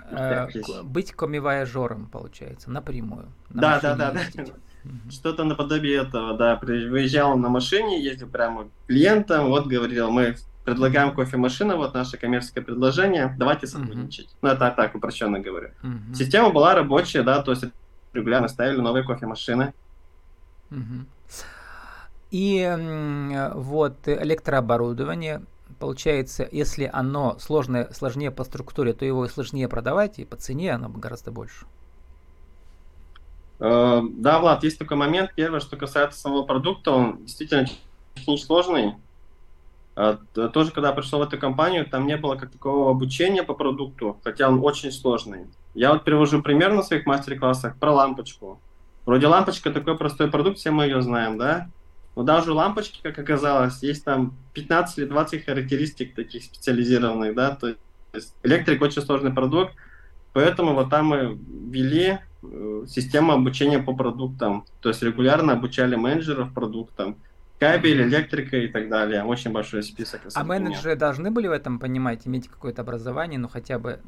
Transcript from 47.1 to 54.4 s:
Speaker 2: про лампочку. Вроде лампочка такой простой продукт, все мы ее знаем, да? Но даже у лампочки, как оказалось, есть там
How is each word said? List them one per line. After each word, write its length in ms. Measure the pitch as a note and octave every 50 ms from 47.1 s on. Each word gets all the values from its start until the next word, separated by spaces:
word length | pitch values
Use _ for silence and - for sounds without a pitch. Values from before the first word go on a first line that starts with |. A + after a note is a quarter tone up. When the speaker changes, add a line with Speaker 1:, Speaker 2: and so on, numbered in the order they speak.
| C#3 C#3 C#3 C#3+ C3+ C3 C3+ B2+ C3 C3 B2+ A2+ - -
Speaker 2:
про 120 | D3 D3+
лампочку. 680 | D3 C#3 C3+ C3+ B2 A#2 G#2+ - - - G2+ F#2+ G2+ - _ - - - - - _ - -
Вроде 200 | A#2+ B2 C3 D3 D3+
лампочка 420 | E3+ F#3+ F#3+ F#3+ - - - D#3
такой 260 | D#3 F3 - D#3+ D#3+ D#3+
простой 320 | D3+ D3 C#3+ - D3+ D3
продукт, 280 | D3+ D#3+ D3 G3 G3 -
все 120 | - D#3+
мы 160 | D3+ D3+ C#3+
ее 140 | C#3 C3+ B2+
знаем, 360 | B2 A#2+ A#2+ A#2 A2+ A2 A2 A2
да? 320 | B2 C#3+ E3 F3 E3+ - - - - - - - - - -
Но 80 | A#2+ -
даже 280 | D#3 D#3 E3+ D#3+ E3
у 40 | D3+
лампочки, 440 | D#3 F3 G3+ G#3 G#3+ G#3 - - -
как 160 | - D#3 D3 D3
оказалось, 640 | D3 D3+ D3+ C3+ C#3+ C#3+ C#3 C3 B2+ B2+ B2+ -
есть 220 | C3+ C#3+ D3 D3 -
там 340 | D3 C3+ C3 B2+ B2 - -